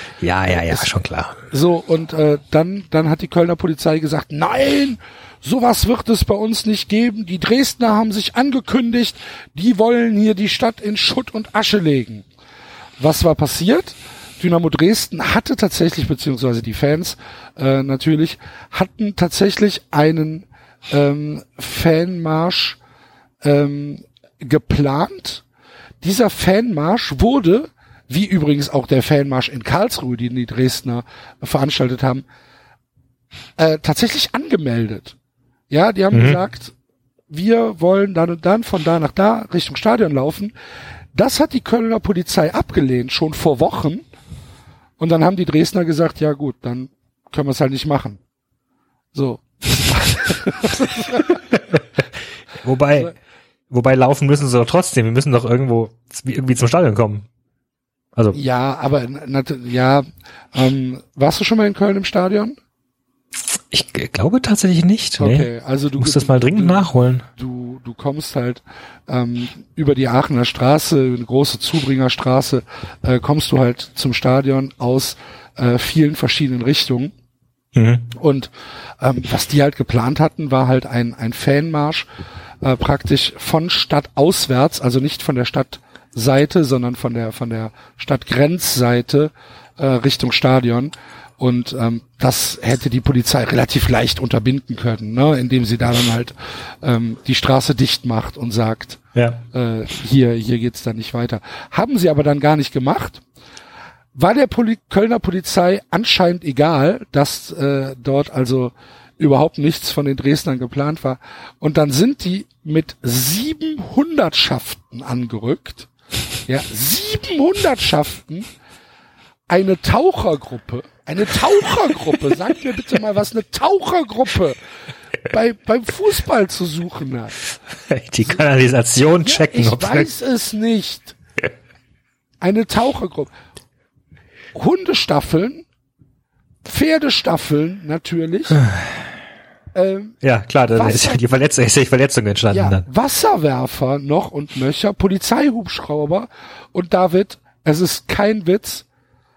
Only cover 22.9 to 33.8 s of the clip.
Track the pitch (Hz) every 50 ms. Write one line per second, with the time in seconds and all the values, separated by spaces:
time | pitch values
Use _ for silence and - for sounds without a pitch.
22.9 | _ _ _ _ _ _ _ _ _ _ - 147 147 143 147 143 143 143 143 147
23.9 | 143 - - _ _ _ _ _ _ - 160 123 135 151 - - - - 143 139
24.9 | 135 143 185 - 392 381 - - - - _ _ _ _ _ _ - - - -
25.9 | - _ - 165 196 220 240 202 - - - 180 190 208 233 247 190 147 147 165
26.9 | 196 - - - 143 127 165 226 262 277 196 165 185 240 320 - _ _ _ -
27.9 | - - _ - 127 160 208 185 185 180 147 147 147 143 139 - - 139 120 -
28.9 | 139 131 - - 156 143 139 139 135 127 123 - - 127 107 - 135 170 208 247
29.9 | - - - 127 120 113 120 123 120 127 120 113 107 117 131 127 - - - 127
30.9 | 120 120 120 - - - - - - - - - - 143 135 147 - - 131 123
31.9 | 127 120 135 131 127 135 135 _ _ _ _ _ _ _ _ _ _ _ _ _
32.9 | _ _ _ _ _ _ _ _ - - - - _ - 160 160 156 151